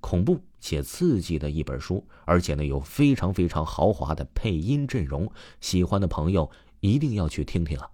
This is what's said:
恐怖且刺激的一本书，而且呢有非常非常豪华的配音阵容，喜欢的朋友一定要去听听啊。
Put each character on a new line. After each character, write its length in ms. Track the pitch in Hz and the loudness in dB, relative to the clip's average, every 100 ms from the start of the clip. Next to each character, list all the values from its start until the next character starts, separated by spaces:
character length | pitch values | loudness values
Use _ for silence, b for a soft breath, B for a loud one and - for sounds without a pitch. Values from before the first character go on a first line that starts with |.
恐 240 | - 87 | -2 0
怖 160 | 117 180 - - | 2 0 -2 -18
且 240 | - 73 | -6 -4
刺 380 | 67 - 175 107 | -4 0 2 2
激 180 | 82 80 | 0 -2
的 100 | 73 | -2
一 140 | 76 | -4
本 180 | 73 67 | -4 -6
书， 240 | - 92 - b | -4 -6 -6 b
而 160 | b 87 | b 2
且 140 | 87 | 4
呢 100 | 73 | -2
有 160 | 73 69 | -2 -2
非 340 | 71 - 143 | -4 2 4
常 180 | 135 90 | 4 0
非 140 | 95 87 | 0 0
常 180 | 78 | 0
豪 280 | 80 - 92 | -4 2 2
华 240 | - - 78 | 2 -2 -4
的 100 | 67 | -4
配 180 | - 117 | -2 0
音 320 | 82 92 147 | 0 0 0
阵 200 | 139 127 | 0 -2
容， 260 | 71 69 95 B B B | -2 -2 -4 B B B
喜 240 | - 90 | 0 2
欢 160 | 90 98 | 4 2
的 80 | 92 | 0
朋 240 | - 78 | 0 2
友 180 | 95 76 b b b | 2 0 b b b
一 180 | 98 131 | 2 2
定 160 | 147 | 2
要 140 | 104 78 | 0 -2
去 160 | - | -2
听 200 | 73 90 | -2 -2
听 140 | 80 69 | -2 -4
啊。 100 | - | -8